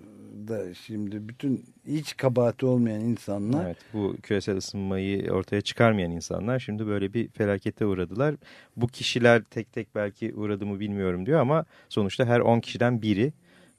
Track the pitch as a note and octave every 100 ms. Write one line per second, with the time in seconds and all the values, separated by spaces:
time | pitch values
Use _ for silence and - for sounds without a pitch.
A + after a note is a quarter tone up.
0 | G#2 G#2 G#2 G#2+ G#2+ A2 F#2 F2+ - A2
1 | G#2 G#2+ G#2+ A#2+ C#3 B2+ - _ - D3+
2 | D3 - C3+ B2 A#2+ A2 C3 B2+ A#2 G#2+
3 | A2+ A#2+ - G2+ G2+ C#3 F3+ - - A2
4 | G2 - - G#2 F#2+ F#2+ - G2+ F#2+ F#2+
5 | F#2+ G2 F2 F#2 F#2 G2+ - - A#2 G#2+
6 | E2+ E2+ - F2 G2 B2+ B2+ G#2 A2 G2+
7 | G2 A2 A2+ - G#2 G2 A2 - G#2+ F#2
8 | F2 G2 C#3+ C#3+ - - - - A#2+ -
9 | B2 B2+ A#2+ A#2 G#2+ - A2 - A2 G#2+
10 | G#2 G2+ A2 - G#2 G#2 G#2 G2 G#2 G2+
11 | F#2+ F2+ F#2 D#3+ B2+ D#3 - - - -
12 | G2+ - B2 A#2+ A2+ A#2 - - A#2+ A#2+
13 | G#2+ G2 B2+ - _ _ _